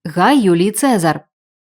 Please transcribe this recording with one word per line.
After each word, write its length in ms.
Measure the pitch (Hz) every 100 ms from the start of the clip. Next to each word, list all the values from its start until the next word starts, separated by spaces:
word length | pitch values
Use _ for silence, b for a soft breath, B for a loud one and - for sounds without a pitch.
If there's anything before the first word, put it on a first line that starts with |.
| 170
Гай 340 | 180 202 285
Юлій 320 | 196 170 196
Цезар. 560 | 214 277 214 160 151 - _ _ _